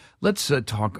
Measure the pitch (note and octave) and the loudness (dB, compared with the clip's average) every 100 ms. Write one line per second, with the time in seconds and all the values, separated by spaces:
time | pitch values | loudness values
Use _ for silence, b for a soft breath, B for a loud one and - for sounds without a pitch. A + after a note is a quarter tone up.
0 | B B G3+ G3+ - C#3 A2 G#2+ G#2+ F#2+ | B B 0 0 2 0 0 -2 -2 -2